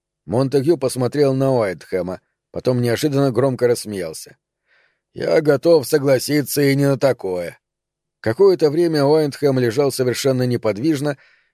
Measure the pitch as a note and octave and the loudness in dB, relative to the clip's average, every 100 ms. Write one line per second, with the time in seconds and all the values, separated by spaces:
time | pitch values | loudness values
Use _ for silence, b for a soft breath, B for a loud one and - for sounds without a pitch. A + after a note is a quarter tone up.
0 | _ _ - G#2+ C3+ C#3+ C3 D#3+ C3+ B2+ | _ _ -4 -2 0 0 0 0 -2 -2
1 | A#2+ D3 C#3 C3 C3+ B2+ G2+ E2+ - F#2 | -2 0 0 2 0 2 0 -4 -6 -6
2 | F2+ F2+ _ _ _ E2+ B2 B2 A#2+ A2 | -4 -8 _ _ _ -6 -2 0 0 -2
3 | D#3 C#3 C#3 A#2 C3+ A#2+ A#2+ A#2+ G#2+ G2 | -2 0 0 2 0 0 0 0 -4 -8
4 | E2 D2+ - - _ _ _ _ _ _ | -8 -12 -18 -20 _ _ _ _ _ _
5 | _ - - E3 D3+ C#3 E3+ E3 B2+ C#3+ | _ -8 0 2 2 2 2 2 2 0
6 | C#3 B2+ - D3 B2 - C#3 C#3 C#3 C3+ | 2 0 0 -2 -2 0 0 2 0 2
7 | C#3 B2 F#2+ F2+ E2+ - _ _ _ _ | 0 0 -4 -6 -8 -12 _ _ _ _
8 | _ _ G#2+ A2+ G3 F3+ D#3 D#3 E3+ D#3 | _ _ -4 2 4 4 2 2 0 2
9 | C#3 D#3 D3 - D3 C3 B2 A2 C#3 - | 2 2 0 0 0 2 0 0 0 0
10 | B2 A2+ C#3 B2+ B2+ A#2 A2 G2 D3+ D3 | -2 0 0 0 0 0 -2 0 -2 -2
11 | D3 C#3 b b b | -4 -6 b b b